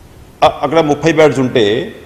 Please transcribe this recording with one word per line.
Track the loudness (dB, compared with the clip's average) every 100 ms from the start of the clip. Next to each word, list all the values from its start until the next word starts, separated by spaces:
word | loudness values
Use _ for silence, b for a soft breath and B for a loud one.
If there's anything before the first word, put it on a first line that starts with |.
| -20 -20 -20 -2
అ-, | -2 -2
అక్కడ | -2 0 0
ముప్పై | 0 0
bads | 2 2 2
ఉంటే | -2 0 0 0 -4 -12